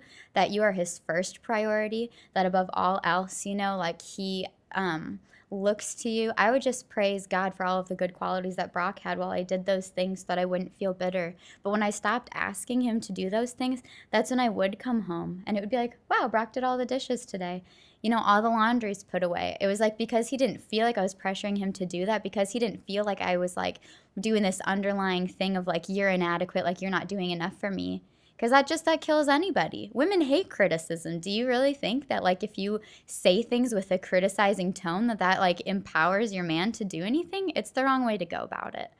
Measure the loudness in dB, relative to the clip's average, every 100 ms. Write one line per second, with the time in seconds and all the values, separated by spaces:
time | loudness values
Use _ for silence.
0 | -10 -20 -4 0 2 2 2 2 -4 -6
1 | -4 -2 -2 -8 -4 -2 0 0 -2 -4
2 | -6 -10 -4 0 2 2 0 0 0 2
3 | 2 0 -2 -8 -6 -2 -2 -2 -4 -6
4 | -12 -8 -4 -4 -6 -12 _ -2 -2 -2
5 | -6 -12 -16 -20 _ -2 0 0 -4 -6
6 | -2 0 0 2 4 4 0 -4 -6 0
7 | 0 0 -2 -2 -2 -2 -2 0 -2 -4
8 | -4 -2 -4 -2 -4 -4 -4 -2 -2 -4
9 | -6 -4 -2 -4 -2 -2 0 -2 -2 -4
10 | -2 -4 -2 0 0 -2 -4 -4 -4 -2
11 | -2 -2 -4 -8 -20 -8 -2 0 0 0
12 | -2 -2 -4 -6 -4 -6 -2 0 0 -2
13 | -4 -4 -2 -2 -2 -4 -4 -4 -10 -20
14 | -2 0 2 2 0 2 -2 -2 -2 -2
15 | -2 -4 -6 -8 -4 -4 0 -2 -2 -6
16 | _ 0 2 0 -2 -2 0 0 0 -2
17 | -2 -4 -4 -6 -6 -6 -10 -20 -20 _
18 | 0 2 4 4 4 2 4 2 0 -6
19 | -4 -2 0 0 -2 0 0 2 2 2
20 | 0 0 0 0 0 0 -4 0 2 2
21 | -2 -2 -4 -4 -2 -2 -2 -4 -4 -2
22 | 0 0 -2 -2 0 0 -2 -2 -4 -2
23 | 0 0 0 2 0 -2 -4 -4 -16 -20
24 | _ -4 0 2 2 0 -2 0 0 0
25 | 0 0 -2 -2 -2 0 0 -2 -2 0
26 | 2 2 2 0 0 0 0 -2 -2 -2
27 | -2 -4 -2 -2 -4 -4 -6 -4 -4 -6
28 | -10 _ _ -2 4 4 4 0 2 2
29 | 2 2 4 4 4 0 0 -4 -8 0
30 | 2 2 4 2 2 2 2 2 -2 -6
31 | -4 -6 -2 0 2 4 2 2 -2 -2
32 | 0 0 2 2 -2 -4 -4 -4 -6 -20
33 | -12 2 4 4 4 2 2 0 0 -2
34 | 2 2 2 4 4 4 0 -2 -2 0
35 | 0 2 2 4 4 2 -2 -4 -2 2
36 | 4 2 0 -2 0 0 0 -2 -6 -4
37 | 0 -2 -2 -4 -2 -2 -2 0 2 2
38 | 2 0 -2 -6 -6 -8 -8 -10 -12